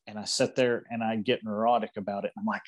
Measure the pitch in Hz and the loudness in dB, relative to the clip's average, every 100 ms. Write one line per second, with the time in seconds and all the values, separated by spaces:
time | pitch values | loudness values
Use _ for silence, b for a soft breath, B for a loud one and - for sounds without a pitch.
0 | - 107 98 - 123 - 123 117 - 117 | -14 -10 -4 0 2 4 2 2 -2 -4
1 | 113 113 104 120 110 104 117 120 107 107 | -2 0 0 0 -2 0 4 4 0 -6
2 | 98 101 95 107 220 101 | -6 -4 -6 -4 -4 -4